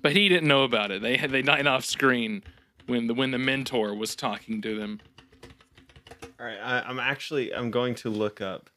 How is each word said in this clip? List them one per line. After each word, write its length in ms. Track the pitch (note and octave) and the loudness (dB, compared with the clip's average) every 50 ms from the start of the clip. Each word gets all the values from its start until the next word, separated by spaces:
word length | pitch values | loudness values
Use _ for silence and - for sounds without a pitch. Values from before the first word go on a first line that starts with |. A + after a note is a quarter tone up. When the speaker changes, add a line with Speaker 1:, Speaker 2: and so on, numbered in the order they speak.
| - | 2
Speaker 1:
But 100 | D3+ C#3+ | 4 4
he 160 | G3 G#3 G3 | 6 6 6
didn't 180 | F3+ F3 D#3 D3 | 6 4 6 6
know 160 | C#3+ C#3 C3+ | 6 6 4
about 260 | B2+ A#2+ A2 G#2 G2+ | 4 2 0 0 0
it. 120 | G2 G2 G#2+ | -4 -4 -2
They 140 | A#2 B2+ C3 | 0 0 0
had, 120 | C#3+ C#3+ | 0 0
they 120 | C3 C3+ C3 | 0 0 2
died 240 | C#3 C#3+ C#3 C#3+ | 4 2 4 4
off 180 | C#3+ C3 C3 - | 2 2 2 0
screen 580 | - - - - C3+ B2+ B2 A#2 A2 G#2+ G2+ - - - _ _ _ _ _ - | -4 -4 2 4 4 4 4 0 -2 -4 -8 -8 -14 -20 _ _ _ _ _ -6
when 200 | - B2 A#2+ A#2 | -2 -2 -2 0
the, 60 | A#2 A#2 | 0 0
when 180 | A#2+ C3+ C3 C3 | 0 0 0 0
the 60 | A#2+ | -2
mentor 560 | C3 C3 C3 C#3 C3+ B2+ C3 B2 G#2+ G#2 G#2 | 0 0 0 -2 -2 -2 0 0 0 0 -2
was 220 | G#2 A2 G#2+ - | -6 -6 -6 -6
talking 460 | - - B2 G#2 G#2 - - A2 A2 G#2 | -4 -4 -4 -4 -4 -6 -8 -6 -6 -4
to 160 | A2 A2 G#2+ | -6 -6 -6
them. 220 | G#2+ G#2 G#2+ G#2 - - _ - - _ _ _ - - - _ _ _ _ - - _ _ - _ - - _ - - _ _ | -6 -8 -10 -12 -14 -20 _ -20 -20 _ _ _ -20 -20 -20 _ _ _ _ -20 -20 _ _ -20 _ -20 -20 _ -20 -20 _ _
Speaker 2:
All 60 | A#2+ | -12
right, 100 | A#2+ A2 G2 | -12 -10 -8
I, 220 | G#2+ B2 B2 B2 | -4 0 0 0
I'm 180 | - - B2+ C3 | 0 -2 -6 -4
actually, 540 | A#2+ B2+ C#3 C#3 - - D#3 C#3+ B2+ - - | -2 -2 -2 -2 -4 -4 -2 -2 -2 -2 -4
I'm 160 | - B2 A#2+ | -4 -4 0
going 240 | A2+ A#2+ B2 B2 A#2+ | 0 0 0 0 -2
to 120 | - - A#2+ | -4 -6 -6
look 320 | G#2+ G#2+ G#2+ G#2 - - | -2 -2 -2 -2 -2 -4
up. 300 | G#2 F#2+ F#2 - _ _ _ | -8 -8 -8 -10 _ _ _